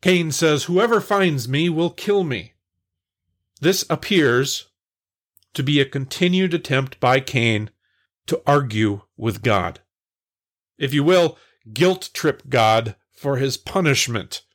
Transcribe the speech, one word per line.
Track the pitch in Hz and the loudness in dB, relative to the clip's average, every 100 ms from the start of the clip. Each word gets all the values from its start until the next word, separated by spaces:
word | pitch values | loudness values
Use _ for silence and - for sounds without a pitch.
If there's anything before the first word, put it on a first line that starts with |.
Cain | 185 180 165 | 2 2 0
says, | 143 165 151 | 0 2 0
"Whoever | - 175 226 226 | 0 0 2 0
finds | - 202 190 147 117 | 0 0 2 0 -2
me | 135 170 | -2 0
will | 160 170 | 0 -2
kill | - - 202 | -4 -2 0
me." | 170 117 82 _ _ _ _ _ _ _ _ _ _ _ | 0 -4 -10 _ _ _ _ _ _ _ _ _ _ _
This | 151 190 - | -2 0 -2
appears | 156 - 196 143 120 139 - - _ _ _ _ _ _ _ _ | -6 0 2 2 2 -2 -6 -12 _ _ _ _ _ _ _ _
to | - | -6
be | 135 147 | 0 2
a | 135 | 0
continued | 143 135 - 180 185 185 165 | -2 -8 -2 0 2 0 -2
attempt | - 135 131 - | -2 -2 -4 -2
by | 127 131 | 2 2
Cain | 135 127 117 107 107 _ _ _ _ _ - | 0 -2 0 0 -4 _ _ _ _ _ -6
to | 160 - | -4 2
argue | 147 131 107 107 101 _ _ | 2 2 0 0 0 _ _
with | 110 101 | -4 -2
God. | 104 101 87 - _ _ _ _ _ _ _ _ _ _ | 0 0 0 -8 _ _ _ _ _ _ _ _ _ _
If | 143 | -4
you | 143 143 | 0 2
will, | 180 170 - _ _ 113 | 4 2 -2 _ _ -16
guilt | 110 175 185 - | 0 0 0 -6
trip | - 160 - - | -4 -4 -4 -2
God | 127 110 113 113 101 _ | 2 4 4 0 -10 _
for | _ 143 135 | _ -4 -2
his | 135 123 | -2 -4
punishment | - 196 170 131 - 113 - - _ | -6 -2 2 0 0 -4 -8 -14 _